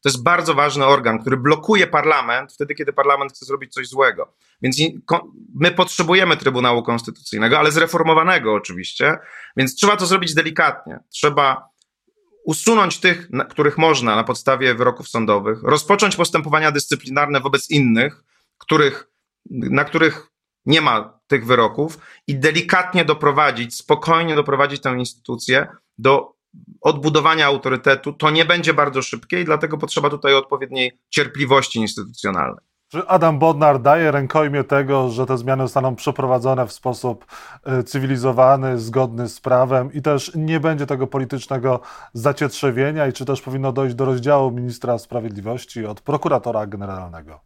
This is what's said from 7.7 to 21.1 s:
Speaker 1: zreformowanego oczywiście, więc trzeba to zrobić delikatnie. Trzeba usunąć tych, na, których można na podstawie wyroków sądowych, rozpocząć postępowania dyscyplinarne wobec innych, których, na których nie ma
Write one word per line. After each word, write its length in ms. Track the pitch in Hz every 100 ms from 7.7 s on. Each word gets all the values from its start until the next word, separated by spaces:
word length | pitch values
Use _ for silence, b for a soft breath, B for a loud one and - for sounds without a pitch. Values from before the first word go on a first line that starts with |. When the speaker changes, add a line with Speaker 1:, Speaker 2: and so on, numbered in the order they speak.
Speaker 1:
zreformowanego 800 | 156 165 170 160 160 165 180 113
oczywiście, 640 | 107 - 90 92 - 139 160 B B B -
więc 180 | 131 -
trzeba 220 | 202 208
to 80 | 180
zrobić 280 | 190 175
delikatnie. 680 | 151 160 160 156 - - - _
Trzeba 600 | - 151 147 139 131 - _ _ _ _ _ _ _ -
usunąć 540 | 156 - 226 190 -
tych, 300 | 185 175 175
na, 160 | 127 -
których 320 | - 147 147
można 380 | 160 147 120 107
na 80 |
podstawie 520 | 113 120 - 131 131 117
wyroków 340 | 123 120 135
sądowych, 540 | 120 110 104 101 113
rozpocząć 520 | - 147 - 202 208 190
postępowania 560 | 170 170 151 151 156
dyscyplinarne 680 | 143 - 135 - 135 147 143
wobec 300 | 135 135 -
innych, 540 | 151 131 113 135 - _ _ _ _
których, 520 | - 156 143 - - _ _ _ -
na 340 | - 120 131
których 440 | 147 165 160 147 - _ _ _ -
nie 160 | 160
ma 380 | 151 113 107